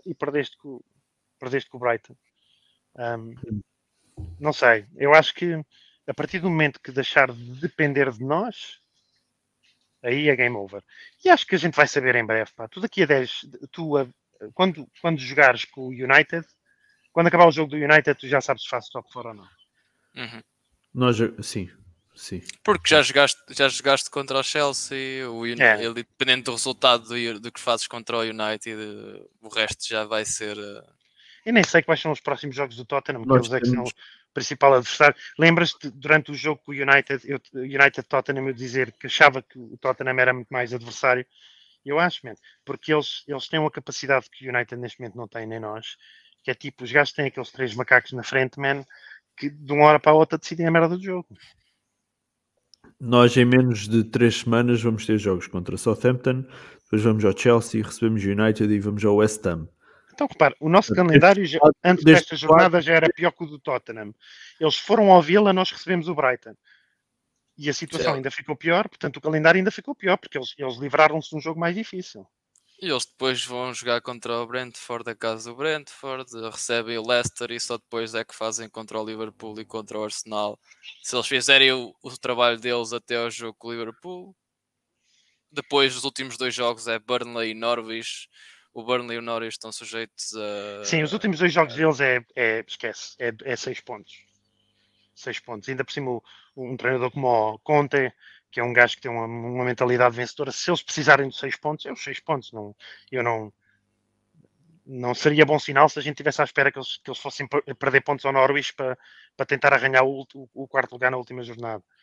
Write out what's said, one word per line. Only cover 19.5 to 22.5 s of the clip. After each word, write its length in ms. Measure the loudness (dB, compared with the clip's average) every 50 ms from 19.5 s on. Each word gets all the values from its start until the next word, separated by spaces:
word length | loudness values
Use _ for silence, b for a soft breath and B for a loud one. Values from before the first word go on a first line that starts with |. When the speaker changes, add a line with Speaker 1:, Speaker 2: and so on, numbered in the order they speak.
| _ _ _ _ _ _ _ _ _ _ _ _ _
Speaker 3:
Uhum. 260 | -14 -14 -14 -14 -20 _ _ _ _ _ _ _ _ _ _ _
Speaker 2:
Nós, 240 | 0 2 2 2 2 0 -2 -2 -8
sim, 280 | -14 -10 -10 -10 -10 -10 -14 _ _ _ _ _ _ _ _
sim. 260 | -20 -16 -14 -14 -14 -14 -16